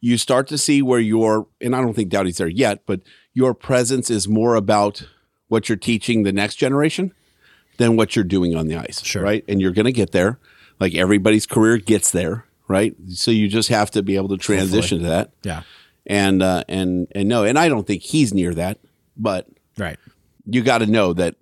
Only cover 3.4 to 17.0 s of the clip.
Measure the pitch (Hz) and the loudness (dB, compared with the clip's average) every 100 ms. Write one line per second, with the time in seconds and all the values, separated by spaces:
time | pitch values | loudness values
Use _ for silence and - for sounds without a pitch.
3.4 | 131 120 - 127 120 131 120 113 95 107 | 0 0 0 0 2 -2 0 -2 0 0
4.4 | 117 117 98 107 104 101 - _ _ _ | 2 2 2 2 2 -2 -18 _ _ _
5.4 | _ 113 101 107 - 113 - 113 101 98 | _ -4 -2 -4 -2 -2 0 0 0 0
6.4 | 104 - 135 139 151 156 185 _ _ _ | -4 -2 0 2 0 -2 -6 _ _ _
7.4 | _ _ _ _ 117 113 107 - 92 95 | _ _ _ _ 2 4 2 0 0 0
8.4 | 87 80 80 80 - - - 101 98 107 | 0 0 -2 -6 -8 -10 -8 -4 -2 -2
9.4 | - 101 95 90 110 123 95 98 92 127 | -2 0 0 2 0 2 0 2 0 0
10.4 | _ _ _ _ 95 82 92 104 98 107 | _ _ _ _ -2 0 2 4 4 2
11.4 | - - 110 113 95 107 - 87 87 110 | 2 2 2 2 2 0 2 -2 -2 -6
12.4 | - _ _ 95 107 - 92 90 - 113 | -10 _ _ 0 0 -4 -16 -6 0 2
13.4 | 104 107 110 117 104 - 98 98 98 98 | 2 0 0 0 0 -2 -2 -2 -2 -4
14.4 | - 101 95 101 90 90 85 82 107 _ | -2 0 2 0 0 -2 -2 -2 -4 _
15.4 | 101 78 82 - _ _ - 101 98 95 | -12 -10 -14 -20 _ _ -4 -2 2 2
16.4 | 92 90 - 95 92 90 | 2 0 -4 -4 -2 -4